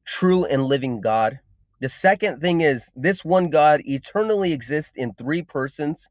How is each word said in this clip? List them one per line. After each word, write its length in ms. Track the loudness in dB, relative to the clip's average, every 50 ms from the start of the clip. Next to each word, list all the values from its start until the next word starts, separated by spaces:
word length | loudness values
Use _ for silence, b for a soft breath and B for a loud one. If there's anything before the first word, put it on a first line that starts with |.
| _
true 400 | -14 -4 0 2 2 4 2 2
and 200 | 0 0 0 0
living 360 | 0 0 -2 -2 -4 -6 -4
God. 360 | -2 0 0 0 0 0 -2 -6 _ _ _ _ _ _ _ -10
The 80 | -10 -10
second 500 | -4 0 2 2 2 2 0 -4 -4 -2
thing 220 | 0 0 2 4
is 280 | 4 2 2 0 -4 -12 -8
this 300 | -4 -2 -2 -2 -2 -2
one 240 | 0 2 2 2 2
God 320 | 4 4 6 6 4 2 0
eternally 720 | -4 -6 -6 -6 -4 -4 -2 0 0 0 0 0 -2 -2
exists 400 | -4 -4 -4 -6 -6 -6 -8 -8
in 180 | -8 -8 -8 -8
three 260 | -8 -6 -6 -4 -4
persons, 680 | -6 -6 -6 -6 -6 -6 -6 -6 -6 -6 -6 -8 -12 _